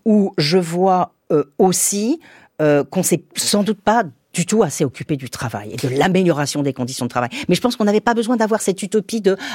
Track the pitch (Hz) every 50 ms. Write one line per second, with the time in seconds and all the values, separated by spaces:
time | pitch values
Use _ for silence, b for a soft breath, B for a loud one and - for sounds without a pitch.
0 | - 226 214 214 196 190 - - 151 143 170 190 180 160 170 175 185 190 185 180
1 | 170 - _ _ _ - 165 147 139 - _ - 202 190 175 - - - 202 202
2 | 208 233 320 320 B B B B B B B - 156 151 147 143 139 - - 185
3 | 180 - 185 156 - _ - - - - - 208 202 196 214 - - - 214 240
4 | 214 147 - _ _ _ - - 269 - 214 220 208 147 - - 160 127 - -
5 | 135 - 156 131 135 123 - - 135 120 113 101 101 107 - - - 127 127 139
6 | 151 190 175 185 190 170 156 143 147 139 - 147 143 143 127 - 127 120 131 -
7 | 123 120 - 127 120 120 B 277 294 - 180 - - 240 240 - 220 208 202 214
8 | - 233 233 226 226 214 254 226 220 202 226 - - - 180 - 214 180 - 220
9 | 180 - 220 233 190 190 196 190 B B